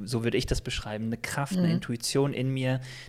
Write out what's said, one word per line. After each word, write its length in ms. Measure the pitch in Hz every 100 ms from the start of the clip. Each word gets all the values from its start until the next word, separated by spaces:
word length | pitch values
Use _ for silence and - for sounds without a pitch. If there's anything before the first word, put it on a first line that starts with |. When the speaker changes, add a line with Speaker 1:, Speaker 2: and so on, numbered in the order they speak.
Speaker 1:
so 200 | 98 120
würde 120 | 117 107
ich 100 | 123
das 140 | -
beschreiben, 460 | - - 107 107 113
eine 100 | 113
Kraft, 400 | - - 143 185
eine 100 | 175
Speaker 2:
Mhm. 60 |
Speaker 1:
Intuition 580 | 165 - 117 - 139 139
in 200 | - 131
mir, 280 | 131 131 131 127 -